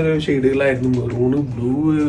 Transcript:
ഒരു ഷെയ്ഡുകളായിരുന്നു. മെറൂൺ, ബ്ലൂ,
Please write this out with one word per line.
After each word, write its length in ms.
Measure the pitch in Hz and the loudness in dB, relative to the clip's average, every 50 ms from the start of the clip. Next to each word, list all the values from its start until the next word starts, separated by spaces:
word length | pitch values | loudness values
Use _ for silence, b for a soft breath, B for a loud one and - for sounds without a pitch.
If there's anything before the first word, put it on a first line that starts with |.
ഒരു 200 | 160 160 156 151 151 | 0 0 0 0 0
ഷെയ്ഡുകളായിരുന്നു. 640 | - 143 135 127 131 135 135 139 139 131 123 127 127 127 123 | 0 0 2 2 2 2 2 2 0 0 0 0 0 0 0
മെറൂൺ, 340 | 120 117 110 120 123 127 135 147 143 127 120 | -2 -2 -2 0 0 0 0 0 -2 -4 -4
ബ്ലൂ, 200 | 117 120 123 131 147 156 156 151 151 151 | -4 -4 -2 -2 0 0 0 0 0 0